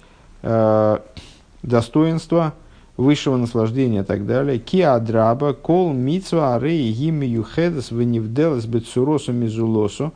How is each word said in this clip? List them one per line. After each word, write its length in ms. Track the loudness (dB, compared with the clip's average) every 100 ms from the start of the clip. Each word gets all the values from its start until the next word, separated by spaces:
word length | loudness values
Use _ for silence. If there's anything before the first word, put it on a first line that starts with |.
| -20 -20 -20 -10
э, 580 | -2 2 4 4 2 0 -4 -20 -20 -20 _ -14
достоинства, 920 | -2 0 2 2 2 0 -2 0 0 -4 -16 -20 -14 -2
высшего 400 | 2 2 2 0
наслаждения 640 | 0 0 0 0 0 0
и 20 |
так 220 | -2 -2 -2
далее. 340 | -2 0 -2
«Ки 220 | -2 2
адраба, 720 | 4 2 2 2 2 2 -2
кол 400 | -2 0 2 2
митцва 600 | 0 -2 -2 -2 0 0 0
арей 360 | 0 0 -2
гим 300 | -2 -2 -2
юхедес 680 | -2 -2 -4 -2 -2 -2 -6
венивделес 760 | -2 0 0 -2 0 0 0 -2
бецуросу 640 | -4 -2 0 0 0 -2
мизулосу». 800 | -2 -2 -2 0 0 0 -2 -8